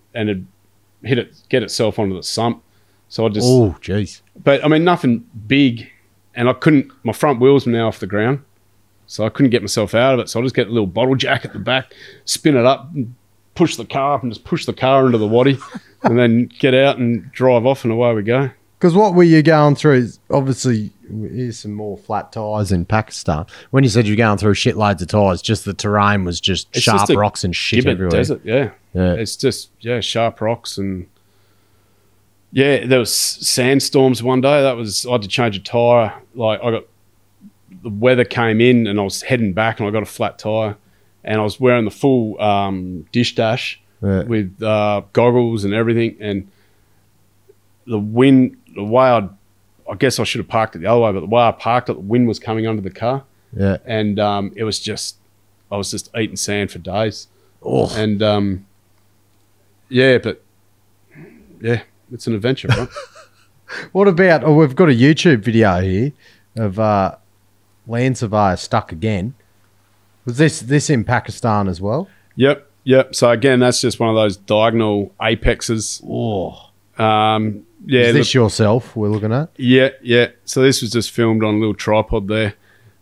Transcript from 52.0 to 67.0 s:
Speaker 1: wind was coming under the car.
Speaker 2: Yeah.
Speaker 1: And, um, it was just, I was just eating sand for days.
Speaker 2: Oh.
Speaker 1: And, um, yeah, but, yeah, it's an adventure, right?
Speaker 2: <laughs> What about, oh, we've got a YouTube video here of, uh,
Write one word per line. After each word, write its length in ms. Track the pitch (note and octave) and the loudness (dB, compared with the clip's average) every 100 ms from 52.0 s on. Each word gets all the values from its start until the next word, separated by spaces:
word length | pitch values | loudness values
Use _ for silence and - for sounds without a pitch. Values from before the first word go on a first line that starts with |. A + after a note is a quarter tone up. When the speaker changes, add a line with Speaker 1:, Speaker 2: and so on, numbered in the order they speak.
Speaker 1:
wind 260 | G2 B2 A#2+ | -2 0 0
was 120 | G#2 | -2
coming 280 | - A2 A2 | -6 -6 -4
under 160 | A2 | -6
the 80 | F#2+ | -8
car. 340 | - A2+ C3+ - _ _ - | -8 -6 -6 -8 _ _ -4
Speaker 2:
Yeah. 200 | G2 F#2 | -2 -2
Speaker 1:
And, 340 | - A2 G#2+ G2+ | -4 -4 -2 0
um, 340 | G#2 G2+ G2 G2+ | -2 -2 -6 -6
it 80 | |
was 160 | A2 G2 | -6 -6
just, 360 | G#2+ G#2 - - _ _ _ _ _ | -8 -10 -12 -14 _ _ _ _ _
I 60 | G2+ | -8
was 140 | F#2+ | -8
just 180 | G2+ - A#2 | -10 -8 -6
eating 200 | A2 - | -6 -6
sand 340 | - G#2 G2 | -6 -4 -6
for 80 | - | -8
days. 500 | E2+ F#2+ A2 - - _ _ _ | -8 -4 -4 -6 -16 _ _ _
Speaker 2:
Oh. 320 | - B2+ G2+ | -4 0 0
Speaker 1:
And, 280 | G#2+ G#2+ G2+ | -2 -2 0
um, 440 | G#2+ G#2 G2+ F#2 - _ _ _ _ _ _ _ _ _ _ _ _ | 0 0 -2 -6 -10 _ _ _ _ _ _ _ _ _ _ _ _
yeah, 300 | B2+ C3 A#2+ | 2 4 4
but, 240 | A2 - _ _ _ _ _ _ _ - - - _ _ | 0 -8 _ _ _ _ _ _ _ -20 -20 -20 _ _
yeah, 220 | A2+ A#2 - _ _ | -4 -4 -4 _ _
it's 140 | A#2+ - | -10 -4
an 80 | |
adventure, 340 | A2 A#2 C3 - | -2 -2 -2 -2
right? 200 | G#2+ - | -2 -4
Speaker 2:
<laughs> 60 | D5 C5+ - - _ _ _ - - - | -12 -20 -20 -20 _ _ _ -18 -16 -6
What 140 | F#3 G3+ | 2 2
about, 360 | E3 F#3 D#3 | 4 4 4
oh, 100 | C3+ | 4
we've 220 | D3+ D#3 C3 | 4 4 4
got 120 | F3 | 4
a 40 | |
YouTube 480 | A#2+ C3+ D#3 F3 B2 | 6 4 4 4 2
video 400 | G2 A2+ G#2+ F2+ | 2 2 4 2
here 320 | F#2+ F#2+ C3+ - _ _ _ - | 0 -2 -2 -6 _ _ _ -6
of, 220 | G#2+ F#2+ | -6 -2
uh, 380 | G#2+ G2+ | 0 0